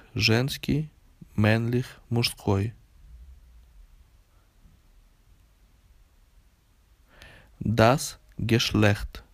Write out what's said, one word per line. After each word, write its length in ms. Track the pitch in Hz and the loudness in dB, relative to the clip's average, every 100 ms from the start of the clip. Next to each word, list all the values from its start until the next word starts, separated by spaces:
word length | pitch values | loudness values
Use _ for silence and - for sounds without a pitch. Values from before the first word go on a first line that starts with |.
| - | -12
женский, 800 | 107 113 113 135 - - 143 156 - _ _ - - | -2 0 0 -2 -6 -4 -4 -4 -12 _ _ -10 0
männlich – 520 | 107 113 117 123 127 - - | 2 2 0 -4 -4 -12 -6
мужской. 680 | 117 117 - - 98 110 - _ - - - - - - - - - - - - _ _ _ _ _ - _ _ _ _ _ _ _ _ _ _ _ _ - _ _ _ _ _ _ _ _ _ _ _ - - - - - | -2 -2 -4 -2 -2 -2 -8 _ -20 -20 -20 -20 -20 -20 -20 -20 -20 -20 -20 -20 _ _ _ _ _ -20 _ _ _ _ _ _ _ _ _ _ _ _ -20 _ _ _ _ _ _ _ _ _ _ _ -20 -20 -20 -20 -6
Das 600 | 110 117 113 143 - - - - | -2 4 4 4 -2 -12 -18 -8
Geschlecht. 840 | 107 113 - 107 107 104 - - - | 0 0 2 2 2 2 -4 -14 -20